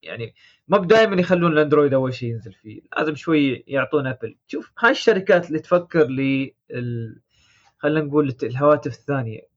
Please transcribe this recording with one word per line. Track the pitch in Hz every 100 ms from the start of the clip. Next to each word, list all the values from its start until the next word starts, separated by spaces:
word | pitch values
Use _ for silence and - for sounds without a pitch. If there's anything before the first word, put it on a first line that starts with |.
يعني | 80 95 113 _ _ _ _
ما | 208
بدايمًا | 180 220 220 190
يخلون | 175 180 170
الأندرويد | 151 151 151 147
أول | 135 131
شيء | 117 120
ينزل | 113 107
فيه، | 98 107 107 _ -
لازم | 156 147
شوي | - 156 139 120 _
يعطون | 135 131 151 131
أبل. | 123 - - _
شوف، | - - -
هاي | 233
الشركات | 262 - 202 185 180 175
اللي | 151
تفكر | - 175 175 170 147
لي | 131 135 135 135 _ _
ال-، | 123 120 117 113 - _ _ _ _ _ _
خلينا | 151 156 147
نقول | 143 147
الت-، | 123
الهواتف | 117 127 147 151 147
الثانية. | 120 - 139 113 107 -